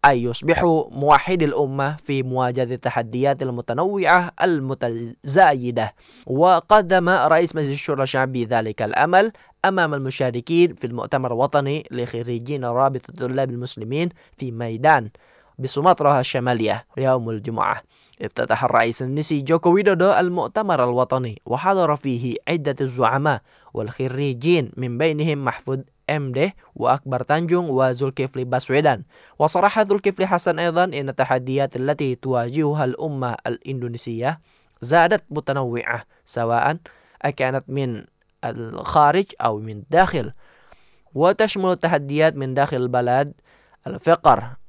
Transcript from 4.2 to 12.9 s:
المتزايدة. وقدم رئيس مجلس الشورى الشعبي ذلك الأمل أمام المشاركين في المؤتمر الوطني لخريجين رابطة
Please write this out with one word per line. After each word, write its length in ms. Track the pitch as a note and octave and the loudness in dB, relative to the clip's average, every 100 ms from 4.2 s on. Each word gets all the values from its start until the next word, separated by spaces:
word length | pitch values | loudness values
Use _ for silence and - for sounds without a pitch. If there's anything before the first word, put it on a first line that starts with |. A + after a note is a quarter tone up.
| F3 - | 2 -2
المتزايدة. 1500 | F3+ D#3+ C3+ C3 B2 A#2 A#2 - C#3 D3+ F3 C#3 B2 A#2 G#2+ _ _ - - | 0 0 -4 -4 -4 -6 -10 -12 0 6 6 4 -2 -4 -4 _ _ -20 -6
وقدم 840 | C3 F3 F3 - G#3+ F3 F#3 F3 | 2 4 4 6 4 6 2 4
رئيس 460 | F#3 C#3 D#3+ E3+ E3 | 2 4 4 2 -2
مجلس 160 | C#3+ | -4
الشورى 320 | C#3 - C#3 | -4 -4 -2
الشعبي 420 | C3+ C3 C3 B2+ A2+ | -2 0 -2 -2 -2
ذلك 360 | A#2 A2 G#2 | -2 -2 -4
الأمل 500 | G#2+ - D#3 F3+ A3 - _ _ F#3+ | -2 0 4 4 4 -2 _ _ 0
أمام 280 | F#3+ D#3+ | 0 0
المشاركين 840 | C#3+ C3 - C3 A#2+ A#2+ E3 F3 - | -2 -6 -2 -2 -2 0 4 4 2
في 120 | A#2+ | -8
المؤتمر 460 | A#2+ A#2+ C#3 C3 | -6 -4 -4 -2
الوطني 540 | A#2 C#3 C#3+ C#3 D3+ - | 0 2 2 0 -4 -6
لخريجين 760 | B2 A#2+ A#2 A#2 A#2+ A#2+ C#3+ B2 | -8 -6 -6 -6 -6 -6 -6 -4
رابطة 440 | A#2+ C3+ | 0 0